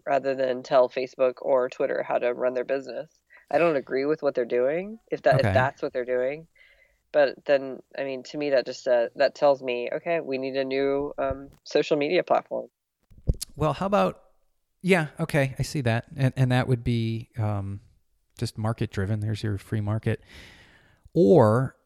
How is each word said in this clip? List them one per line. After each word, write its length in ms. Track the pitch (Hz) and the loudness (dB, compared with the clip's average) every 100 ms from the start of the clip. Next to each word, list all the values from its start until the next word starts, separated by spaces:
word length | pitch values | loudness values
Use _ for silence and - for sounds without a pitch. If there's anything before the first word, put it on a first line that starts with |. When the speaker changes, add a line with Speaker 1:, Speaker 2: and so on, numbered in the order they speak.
| - | -2
Speaker 1:
rather 280 | 139 135 | 0 0
than 280 | 135 127 123 | -2 -2 -4
tell 260 | 127 135 123 | 2 4 4
Facebook 460 | 131 131 - 127 - | 0 -6 0 0 0
or 260 | - 131 127 | 0 0 0
Twitter 340 | - 135 - | -2 -4 -2
how 160 | - 123 | -2 -2
to 140 | 120 | -2
run 200 | 127 127 | -2 -2
their 100 | 127 | -2
business. 460 | 123 135 131 120 156 _ _ - - | -4 -4 -6 -12 -12 _ _ -20 -4
I 80 | 147 | 0
don't 180 | 170 139 | 2 0
agree 300 | - 131 143 | -2 -2 0
with 160 | 156 | 0
what 120 | 139 | -2
they're 100 | 135 | -2
doing, 540 | 117 123 131 165 202 226 - | -2 0 0 -2 -6 -12 -10
if 120 | 151 | 0
that, 120 | 147 139 | 2 4
Speaker 2:
Okay. 120 | 113 | 2
Speaker 1:
if 60 | |
that's 280 | 110 131 - | 2 0 -2
what 100 | 147 | -6
they're 120 | 127 123 | -6 -4
doing. 400 | 123 127 151 165 _ _ _ _ _ _ | -2 -2 -6 -14 _ _ _ _ _ _
But 320 | 151 135 - | 2 2 0
then, 360 | - 139 135 127 - - | 0 0 0 -12 -12 -8
I 80 | |
mean, 180 | 139 131 | -6 -8
to 140 | - 151 | -8 -6
me, 120 | 147 | 0
that 140 | 139 | 0
just, 240 | - 123 131 | 0 -4 0
uh, 200 | 120 117 135 | 2 2 0
that 180 | 135 | 0
tells 280 | - 147 135 | 2 2 2
me, 280 | 131 120 120 | -2 -4 -4
okay, 280 | 151 170 170 | -6 -4 -4
we 180 | 139 131 | -2 -4
need 180 | 135 135 | -4 -4
a 80 | |
new, 480 | 131 135 139 139 143 - | -2 0 0 -2 -4 -4
um, 320 | 135 135 139 _ | -4 -6 -10 _
social 360 | - 147 - 151 | -2 0 2 0
media 240 | 143 180 | 0 0
platform. 460 | - 120 - 120 120 _ _ _ _ - - - - | 2 0 -2 -8 -8 _ _ _ _ -12 -6 -6 -6
Speaker 2:
Well, 200 | - 151 | -4 -2
how 100 | 139 196 | -2 -2
about, 340 | 202 185 - _ _ _ _ _ _ | 0 0 -2 _ _ _ _ _ _
yeah, 280 | 180 185 151 - | 2 2 2 -4
okay, 340 | 165 156 135 127 | -2 0 0 -2
I 40 | |
see 200 | 135 156 | -4 -2
that. 240 | 117 113 - - | 0 0 -2 0
And, 160 | 131 131 | 0 2
and 140 | 127 | 2
that 160 | 127 120 | 2 2
would 160 | 127 | 0
be, 460 | 120 117 113 113 - - | 0 0 0 -4 -8 -4
um, 420 | 107 101 98 101 _ _ _ _ _ - | -2 -2 -6 -10 _ _ _ _ _ -8
just 180 | 117 - | -8 -4
market 320 | 110 113 117 | -4 -2 -4
driven. 300 | - 95 107 | -2 -2 -2
There's 220 | 107 104 | -2 -4
your 140 | 110 95 | -4 -6
free 240 | - 110 | -4 -4
market. 400 | 104 110 110 - _ - - - - _ _ _ _ | -2 -2 -2 -4 _ -20 -20 -20 -20 _ _ _ _
Or 640 | 160 196 175 107 117 135 - | 2 6 8 8 6 0 -6